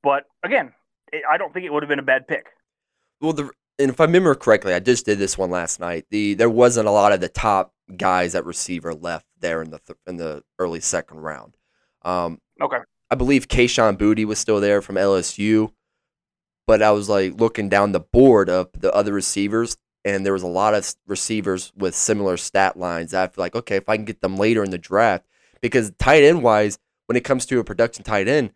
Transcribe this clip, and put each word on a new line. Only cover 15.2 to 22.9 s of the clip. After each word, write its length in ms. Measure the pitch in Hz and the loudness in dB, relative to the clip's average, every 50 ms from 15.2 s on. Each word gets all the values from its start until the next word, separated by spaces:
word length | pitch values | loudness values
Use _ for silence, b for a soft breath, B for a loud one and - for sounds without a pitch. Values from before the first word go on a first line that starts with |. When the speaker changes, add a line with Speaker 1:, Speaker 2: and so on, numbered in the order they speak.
| 85 - - - | -2 -4 -6 -4
Speaker 2:
U, 340 | 101 107 110 110 110 110 _ _ _ _ _ _ _ _ _ _ _ _ _ _ _ _ _ _ _ | 0 2 2 2 0 -2 _ _ _ _ _ _ _ _ _ _ _ _ _ _ _ _ _ _ _
but 160 | - 110 104 | 2 4 4
I 80 | 107 107 | 6 4
was, 180 | 104 104 101 98 | 2 2 0 0
like, 260 | 104 98 95 95 73 98 | 0 0 0 0 0 0
looking 280 | 117 113 - - 104 98 | 0 0 0 -4 -4 0
down 240 | 98 101 101 104 | 2 2 2 2
the 80 | 98 87 | 0 -4
board 500 | 82 _ - 117 135 135 120 104 98 87 | -4 _ 4 6 8 8 8 6 4 2
of 200 | 90 92 90 _ | 0 0 -2 _
the 200 | _ - - 92 | _ -4 -2 0
other 200 | - 101 104 104 | 2 2 0 0
receivers, 640 | 101 101 90 - - 101 101 101 107 113 117 117 - _ _ _ _ _ _ | -2 -4 -4 -4 -2 -2 -2 -2 -2 -2 -4 -4 -8 _ _ _ _ _ _
and 220 | 101 101 98 98 | -4 -4 -2 -2
there 60 | 98 | -2
was 100 | 98 95 | -2 -2
a 60 | 90 90 | -4 -4
lot 260 | 87 92 101 107 107 | -2 0 2 2 2
of 40 | 104 | 0
s-, 180 | 95 - - _ _ | -2 -6 -14 _ _
receivers 680 | - 101 92 - - 113 107 95 98 92 92 - - _ | -10 -8 -8 -6 -4 -4 -4 -2 -4 -4 -4 -6 -14 _
with 180 | 95 98 90 - | -6 -6 -4 -4
similar 420 | - - - 107 104 101 95 90 | -4 -2 -2 -2 0 0 -2 -2
stat 400 | 82 - - - 98 95 92 - | -4 -6 -4 0 0 0 0 0
lines. 380 | 90 90 87 | -4 -6 -6